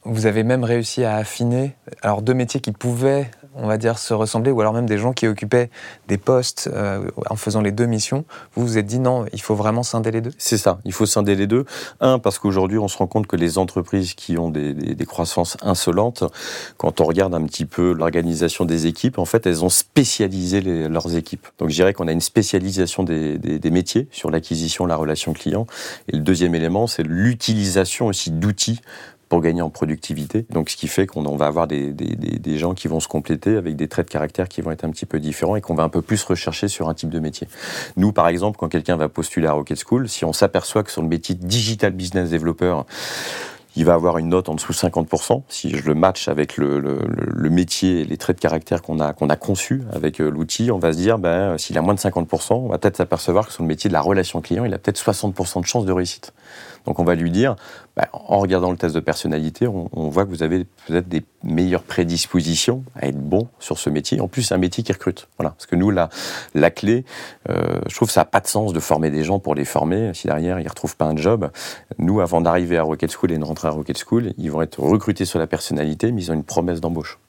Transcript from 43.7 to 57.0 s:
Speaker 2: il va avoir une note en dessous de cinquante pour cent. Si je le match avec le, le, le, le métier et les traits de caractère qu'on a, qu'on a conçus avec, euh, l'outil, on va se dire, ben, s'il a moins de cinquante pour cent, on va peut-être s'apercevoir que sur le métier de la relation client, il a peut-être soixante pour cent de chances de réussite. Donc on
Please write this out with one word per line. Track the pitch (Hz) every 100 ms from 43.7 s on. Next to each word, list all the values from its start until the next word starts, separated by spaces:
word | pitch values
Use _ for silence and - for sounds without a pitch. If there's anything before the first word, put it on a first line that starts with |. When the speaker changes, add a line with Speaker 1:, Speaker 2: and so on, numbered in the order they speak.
| -
Speaker 2:
il | 80
va |
avoir | 85 87 85
une | 82
note | 90 90
en | 78
dessous | -
de | -
cinquante | 90 87 80
pour | 80
cent. | - 123 135
Si | - -
je | 73 76
le | 76
match | 95 92 -
avec | 73 73 -
le, | 71 71
le, | 69 69
le, | 76 78 -
le | - 76
métier | 85 92 - 92 90
et |
les | 76 80
traits | - 90
de |
caractère | 80 80 - 87
qu'on | - 80
a, | 76
qu'on | 73 73
a | 76
conçus | - 98 - 135 120
avec, | 80 78 76
euh, | 78
l'outil, | 76 80 - 117
on | 104
va | 85
se | 80
dire, | 95 113
ben, | 87 85 98 82
s'il | - -
a |
moins | 85
de | 101
cinquante | 101 90 82
pour | 95
cent, | - 113
on | 127
va | 95
peut-être | 104 95
s'apercevoir | 90 85 - 90 107
que |
sur | -
le | 82
métier | 78 104
de |
la | 85
relation | 76 98 87 87
client, | 87 87 120
il |
a | 90
peut-être | - 98
soixante | - 101 104
pour | 92 87
cent | -
de | 90
chances | 120 95
de |
réussite. | 92 87 - - _ - - - - -
Donc |
on | 76